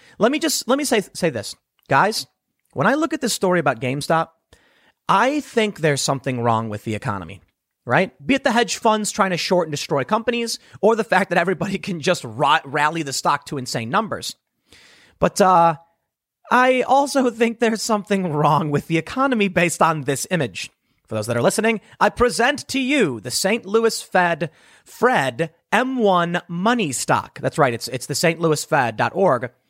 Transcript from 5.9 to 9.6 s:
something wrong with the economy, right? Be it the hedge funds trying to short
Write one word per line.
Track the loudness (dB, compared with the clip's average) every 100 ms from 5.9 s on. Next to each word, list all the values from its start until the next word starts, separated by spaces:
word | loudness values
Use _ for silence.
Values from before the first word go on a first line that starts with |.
| 0
something | -2 -4 -4 -2
wrong | 0 0 -2
with | -8
the | -6
economy, | -6 -6 -8 -10 -16 _ _ _ _ -2
right? | 0 0 _ -2
Be | 0
it |
the | 2
hedge | 0 0 0
funds | 0 0 -2
trying | -2 0
to | 0
short | 0 0